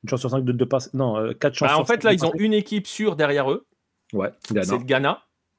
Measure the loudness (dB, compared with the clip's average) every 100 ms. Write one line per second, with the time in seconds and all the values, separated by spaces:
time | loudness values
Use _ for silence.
0 | -6 -4 -2 -2 0 0 0 0 -2 -2
1 | -2 -2 -4 -2 -2 0 2 2 2 2
2 | 2 2 2 0 2 2 0 -4 -6 -4
3 | -2 2 2 2 0 -2 -6 _ _ _
4 | _ -4 -4 -6 -4 -2 0 -2 0 0
5 | 0 -2 _ _ _